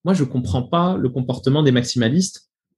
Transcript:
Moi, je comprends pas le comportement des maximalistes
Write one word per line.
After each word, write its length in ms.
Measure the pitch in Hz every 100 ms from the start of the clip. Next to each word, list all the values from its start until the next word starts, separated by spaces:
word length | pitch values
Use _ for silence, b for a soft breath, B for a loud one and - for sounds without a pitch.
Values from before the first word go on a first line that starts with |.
Moi, 100 | 165
je 100 | 190
comprends 380 | 143 131 123 127
pas 340 | 127 170 180 190
le 120 | 131
comportement 520 | 127 127 127 - 143
des 100 | 147
maximalistes 760 | 123 120 123 113 156 190 - - _ _